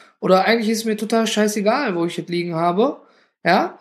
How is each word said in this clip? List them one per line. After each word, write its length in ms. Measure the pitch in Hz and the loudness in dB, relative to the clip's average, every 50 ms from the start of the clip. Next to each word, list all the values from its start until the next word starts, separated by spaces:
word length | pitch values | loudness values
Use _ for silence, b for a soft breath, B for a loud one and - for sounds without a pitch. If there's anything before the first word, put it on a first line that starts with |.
| b b b b | b b b b
Oder 260 | - 175 185 185 190 | 2 4 4 4 4
eigentlich 240 | 190 226 240 220 208 | 2 2 2 2 0
ist 100 | 226 208 | -2 -2
es 60 | - | -2
mir 120 | 220 214 | -4 -4
total 300 | 214 226 208 233 226 226 | -4 -2 -2 0 0 0
scheißegal, 680 | 220 - 214 214 214 214 220 196 208 233 285 294 226 185 | 0 0 0 0 0 0 0 0 0 0 0 -2 -2 -2
wo 120 | 170 170 | -2 -2
ich 100 | 175 - | -2 -4
es 100 | - 165 | -8 -8
liegen 280 | 170 175 175 175 175 170 | -6 -4 -4 -4 -4 -2
habe.“ 440 | 160 170 175 175 190 233 285 294 b b b b b b b b _ _ | 0 0 0 2 2 0 0 0 b b b b b b b b _ _
Ja? 340 | 170 175 226 320 370 B B | 2 2 2 2 -2 B B